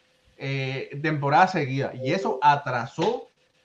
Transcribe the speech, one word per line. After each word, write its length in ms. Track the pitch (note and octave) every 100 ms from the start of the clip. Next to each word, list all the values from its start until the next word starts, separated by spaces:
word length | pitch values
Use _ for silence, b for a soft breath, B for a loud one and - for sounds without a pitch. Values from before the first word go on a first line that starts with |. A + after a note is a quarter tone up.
| _ _ _ -
eh, 520 | C#3 C#3 C3 C3 - C#3+
temporada 460 | D#3 D3+ C#3+ D#3 F#3
seguida, 440 | F3+ C3 C3+ A#2+
y 180 | A#2+ B2
eso 260 | F#3+ A3 -
atrasó 880 | D3 C#3+ C3 B2 B2 - G3 - - _ _ _